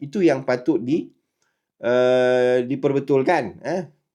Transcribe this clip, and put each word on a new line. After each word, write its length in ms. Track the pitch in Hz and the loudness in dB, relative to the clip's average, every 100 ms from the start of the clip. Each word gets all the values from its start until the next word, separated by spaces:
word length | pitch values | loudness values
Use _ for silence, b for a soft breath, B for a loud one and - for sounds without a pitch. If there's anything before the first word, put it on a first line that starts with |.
itu 240 | 147 208 | -10 0
yang 240 | 170 135 127 | 2 2 -2
patut 320 | 123 - 123 | -2 -2 -2
di, 320 | 120 175 - _ _ _ _ _ _ _ | -2 -4 -4 _ _ _ _ _ _ _
eh, 800 | 117 123 123 127 127 127 123 127 | 0 2 4 4 2 2 2 2
diperbetulkan, 960 | 120 131 147 139 135 139 131 165 107 85 | -2 -2 -2 -2 0 2 2 0 -2 -8
eh. 320 | 131 185 160 _ _ | -8 -6 -8 _ _